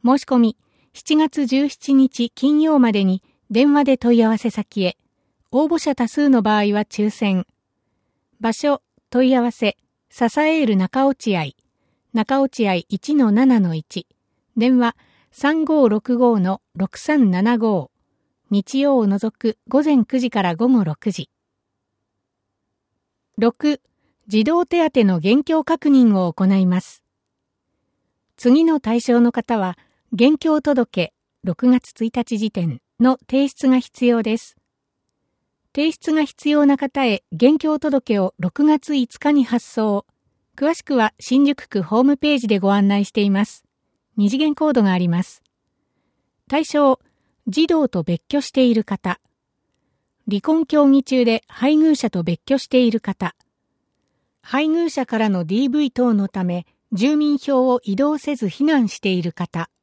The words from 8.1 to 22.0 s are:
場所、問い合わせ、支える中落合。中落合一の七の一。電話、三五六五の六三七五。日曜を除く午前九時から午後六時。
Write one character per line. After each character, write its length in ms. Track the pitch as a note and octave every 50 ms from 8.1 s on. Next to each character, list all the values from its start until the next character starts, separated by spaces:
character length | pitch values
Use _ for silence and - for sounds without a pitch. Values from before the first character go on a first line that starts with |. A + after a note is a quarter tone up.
| _ _ _ _ _ _
場 140 | A3 A#3 -
所、 280 | - - D4 C#4+ - _ _ _ _ _ _
問 200 | - A#3+ C4 B3+
い 60 | C4
合 60 | B3
わ 100 | A#3+ A#3+
せ、 240 | - - A#3 G#3 - _ _ _ _ _ _ _
支 300 | - - A#3+ A3+ - D4
え 260 | D4+ D#4 D#4+ D#4+ C#4+
る 120 | A3+ G#3
中 300 | F#3+ F#3 - - C4 C4+
落 300 | C#4 C4 _ - A3+ G3
合。 80 | F3 D#3 C#3 - _ _ _ _ _ _ _ _ _ _ _ -
中 280 | A3+ G#3+ - C4+ C#4
落 280 | C#4 C4 - - A3+ G3+
合 60 | F#3 F3 -
一 280 | _ - F#3 - - D4+
の 160 | C#4+ B3+ G#3+
七 280 | G3+ A3+ C4 C4+ B3 A3
の 160 | F#3+ F3 D#3+
一。 320 | D#3 - _ - F#3 - _ _ _ _ _ _ _ _ _ _
電 220 | A#3 A#3 B3+ C4
話、 180 | B3 A#3+ A#3 - _ _ _ _ _ _ _
三 320 | _ - - C#4+ D#4 D#4+ D#4+
五 240 | C#4 D#4 D4+ C4
六 300 | A3 G#3 G#3+ _ - B3
五 220 | A#3 B3+ A#3+ A3+ G#3
の 220 | F3+ F#3 F#3+ - _ _ _
六 220 | E3+ F#3+ - -
三 320 | - - - D4+ D4 B3 G3
七 280 | F3+ F3+ G3 A#3 B3
五。 340 | A3+ A3+ A3 G3+ F3 C3+ - _ _ _ _ _ _ _ _ _ _ _ _
日 300 | G3+ G3+ F#3+ - - C4+
曜 180 | C#4 C#4+ C#4
を 80 | B3 A3
除 260 | G3 G3 G3+ - A3 _
く 220 | _ - A3+ - _ _
午 160 | - - C#4 D4
前 200 | D#4 D4 B3+ G#3+
九 120 | - -
時 140 | C4 B3 A#3+
か 100 | - -
ら 140 | - F3 E3+
午 140 | D#3+ A3+ B3
後 140 | C4 A#3 F#3+
六 280 | D#3 D3+ _ - G#3+
時。 180 | F#3 - C#3+ _ _ _ _ _ _ _ _ _ _ _ _ _ _ _